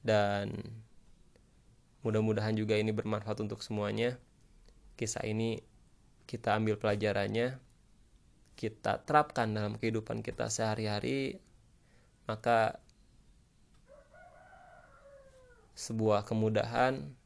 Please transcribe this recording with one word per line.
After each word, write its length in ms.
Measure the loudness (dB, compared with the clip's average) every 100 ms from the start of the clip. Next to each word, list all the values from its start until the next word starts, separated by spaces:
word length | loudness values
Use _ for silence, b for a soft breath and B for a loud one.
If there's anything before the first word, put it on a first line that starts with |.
Dan 480 | 4 4 4 2 -2 -6 -10 -14 -18 -20 -20 -20 -20 -20 -20 -20 -20 -20 _ -8
mudah-mudahan 480 | -2 2 2 2 0
juga 240 | 0 2 2
ini 160 | 2
bermanfaat 480 | 0 -2 -4 -2 -4
untuk 240 | -4 -6
semuanya. 560 | -6 -2 -2 0 -2 -2 -14 _ -20 -20 -20 -20 -20 -8
Kisah 240 | -6 -4
ini 400 | -2 0 0 -2 -8 -20 -20 -20 -20 _ -12
kita 240 | -6 0 2
ambil 160 | 2 2
pelajarannya, 800 | 0 2 2 0 0 0 -2 -4 -16 -20 -20 -20 -20 -20 -20 -20 -20 -8
kita 420 | -8 -4 -2 -2 4
terapkan 400 | 4 4 0 0
dalam 300 | 0 -2 -2
kehidupan 400 | -2 -2 -4 -6
kita 320 | -6 -6 -4
sehari-hari, 880 | -2 -2 0 -2 -2 -2 -2 -4 -6 -16 -20 -20 -20 b b b _ -8
maka 500 | -4 2 4 4 0 -16 _ -20 -20 -20 -20 _ _ -20 -20 -20 -20 -20 -20 -20 -20 -20 -20 -20 -20 -20 -20 -20 -20 -20 -20 -20 -20 -20
sebuah 560 | -14 -6 2 4 4 2
kemudahan 840 | 2 2 2 0 2 2 0 -8 -16